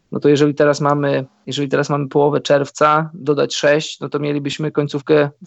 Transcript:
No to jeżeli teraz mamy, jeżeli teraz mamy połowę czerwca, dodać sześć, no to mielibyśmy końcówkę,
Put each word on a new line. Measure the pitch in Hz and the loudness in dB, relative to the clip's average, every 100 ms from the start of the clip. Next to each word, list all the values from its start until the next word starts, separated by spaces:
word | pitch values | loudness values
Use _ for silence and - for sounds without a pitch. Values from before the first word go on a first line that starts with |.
| _ | _
No | 143 | -2
to | 147 | 2
jeżeli | 143 147 | 4 2
teraz | 143 147 143 | 2 2 2
mamy, | 147 147 143 139 131 _ - | 0 0 0 -2 -6 _ -10
jeżeli | 131 143 | -6 -2
teraz | 139 147 | -2 0
mamy | 143 135 | -2 0
połowę | 147 143 143 | 2 2 0
czerwca, | - 143 139 - 151 151 160 | 2 0 0 0 2 2 0
dodać | 160 135 143 135 - | -6 -2 0 -2 0
sześć, | 147 151 156 - | 0 0 -2 -10
no | 143 | -8
to | 147 | -6
mielibyśmy | 147 147 143 - 156 | -4 -4 -6 -6 -4
końcówkę, | 151 147 143 - 151 143 - | -2 -4 -6 2 2 2 -4